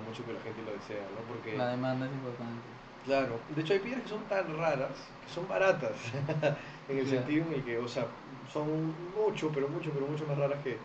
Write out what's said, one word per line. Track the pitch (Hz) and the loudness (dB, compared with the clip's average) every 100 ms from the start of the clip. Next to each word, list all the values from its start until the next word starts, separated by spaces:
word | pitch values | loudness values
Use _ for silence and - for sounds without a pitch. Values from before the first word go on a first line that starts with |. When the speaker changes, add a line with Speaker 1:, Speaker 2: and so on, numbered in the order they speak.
| 113 | -6
Speaker 1:
mucho | 113 117 | -8 -6
que | |
la | 101 | -6
gente | 113 110 | -6 -8
lo | 110 | -6
desea, | 101 - 104 98 | -8 -6 -6 -6
¿no? | 104 117 | -8 -8
Porque | 117 110 110 | -6 -4 0
Speaker 2:
La | 123 | 0
demanda | 123 131 131 131 | 2 0 0 -2
es | |
importante. | 139 127 120 117 117 - - - - 131 | -4 -6 -6 -6 -8 -10 -14 -16 -12 2
Speaker 1:
Claro, | 139 120 113 - 151 | 2 4 -2 -4 -2
de | |
hecho | 160 | 2
hay | 196 | 2
piedras | 233 254 | 2 -4
que | 214 | -2
son | 208 208 | -6 0
tan | 196 170 156 | 0 0 2
raras | 165 131 135 - - - - | 2 4 0 -4 -12 -14 -8
que | |
son | 170 185 | -6 0
baratas, | 190 190 170 117 107 117 135 143 151 147 | 6 6 6 4 -2 -4 -2 0 4 4
<laughs> | - - - - | 2 -4 -12 -2
en | 135 | 0
el | 131 | 4
Speaker 2:
Ya. | 131 | 4
Speaker 1:
sentido | 131 156 165 | 4 4 4
en | |
el | 139 | 0
que, | 123 117 | 0 0
o | 123 | 0
sea, | 135 117 - - 139 - | -2 -2 -4 -12 -12 -6
son | 151 151 156 160 160 175 208 | -2 0 2 0 -2 -4 2
mucho, | 214 - 156 | 2 4 0
pero | 139 139 | 2 0
mucho, | 170 156 | 0 -2
pero | 139 139 | 0 0
mucho | 151 147 | 0 0
más | 143 | 2
raras | 143 143 | 2 2
que, | 131 110 | -2 -4